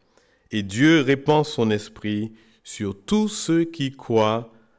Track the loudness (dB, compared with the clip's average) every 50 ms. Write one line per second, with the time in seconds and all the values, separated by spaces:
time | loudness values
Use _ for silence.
0 | _ _ _ _ _ _ _ _ _ _ -6 -6 -6 -4 0 2 4 6 6 4
1 | 4 2 0 0 2 2 2 2 2 0 -2 0 0 0 0 -2 -4 -10 -18 -10
2 | -6 -4 -4 -4 -4 -6 -10 -18 _ _ _ _ _ -18 -10 -8 -6 -6 -6 -8
3 | _ -2 0 0 0 -2 -4 -8 -4 0 0 0 0 -2 -4 -6 -8 -8 -8 -12
4 | -8 0 2 2 2 2 0 -2 -4 -10 -18 -20 _ _ _